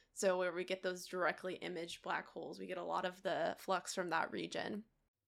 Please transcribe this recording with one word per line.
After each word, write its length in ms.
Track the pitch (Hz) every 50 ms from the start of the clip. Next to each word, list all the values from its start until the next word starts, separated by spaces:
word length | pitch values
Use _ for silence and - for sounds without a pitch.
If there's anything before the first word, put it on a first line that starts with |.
| - _ -
So 240 | - 208 190 180
where 160 | 185 180 180 165
we 100 | 180 180
get 180 | 175 185 185
those 240 | 190 185 180 180 180
directly 500 | - 180 185 170 156 175 - - 185 175
imaged 460 | - - 170 180 160 170 170 - -
black 260 | - 180 165 156 170
holes, 300 | - - 165 165 147 180
we 100 | 196 190
get 100 | 180 180
a 60 | 175 175
lot 220 | 170 165 180 185
of 160 | 180 180 185
the 340 | - 185 160 - 165 180 - -
flux 340 | - - 190 175 - - -
from 160 | 190 180 175
that 200 | 160 160 - -
region. 520 | - 180 170 170 - - - - 214 208 220 _ _ _ _ _ _ _ _